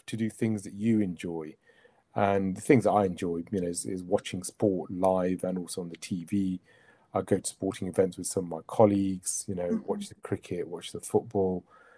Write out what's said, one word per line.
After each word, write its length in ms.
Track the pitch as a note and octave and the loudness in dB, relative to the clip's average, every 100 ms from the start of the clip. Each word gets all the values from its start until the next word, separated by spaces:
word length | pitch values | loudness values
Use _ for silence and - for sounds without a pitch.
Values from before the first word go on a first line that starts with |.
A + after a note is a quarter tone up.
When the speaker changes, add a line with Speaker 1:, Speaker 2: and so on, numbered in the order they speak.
| - | -10
Speaker 1:
to 100 | A2 | -4
do 120 | A2 | -4
things 340 | - A2+ G#2+ | 0 0 0
that 100 | F#2+ | -4
you 260 | G2+ A2 A2 | -2 2 4
enjoy. 560 | G2 E2 F#2 E2 D#2 - _ _ _ _ _ - | 2 -2 -6 -6 -8 -12 _ _ _ _ _ 0
And 420 | G2+ G2+ G2 F#2+ | 2 2 0 0
the 40 | |
things 220 | - C#3 | 4 6
that 80 | G2+ | 6
I 140 | G2 G2 | 4 4
enjoy, 380 | E2+ F#2 E2+ E2+ | 0 -2 -4 -2
you 100 | G2 | -2
know, 60 | F2 | -2
is, 180 | F2 - | -4 -6
is 180 | F#2+ | -6
watching 400 | F2 G2+ - F#2 | 0 -2 0 -8
sport 480 | F2+ - G#2+ F#2 - | -8 0 2 2 -2
live 520 | F#2 F#2+ F#2 F2+ F#2 | 0 2 4 2 0
and 140 | F#2 F#2 | -2 -4
also 240 | E2+ - | -6 -8
on 80 | F2 | -10
the 80 | E2+ | -10
T 280 | - F#2 E2 | -6 -6 -2
V. 340 | G2+ F#2+ F#2 _ - _ _ _ | 0 0 -2 _ -20 _ _ _
I 80 | G#2 | -2
go 160 | F#2 G2 | 2 0
to 100 | - | 0
sporting 400 | - F#2+ F#2+ F#2+ | -4 -4 -2 -2
events 300 | F2 F#2+ F2+ | 2 2 0
with 100 | F2+ | -4
some 180 | - F2 | -4 -4
of 40 | |
my 120 | E2 - | -6 -2
colleagues, 800 | - A2 G2+ G2 F#2+ - - - | 6 6 6 2 -2 -4 -6 -4
you 80 | F#2 | -4
know, 140 | F2 | -2
Speaker 2:
Mm-hmm. 180 | G#2+ G#2 | -2 -2
Speaker 1:
watch 220 | G#2 G2+ | -6 -6
the 60 | - | -12
cricket, 520 | - G2+ - F2 E2 | -6 -6 -4 -6 -6
watch 240 | E2+ - | -8 -10
the 80 | - | -10
football. 640 | - - A#2 G#2 F#2+ F2+ - - - | 0 0 0 0 2 0 -6 -18 -20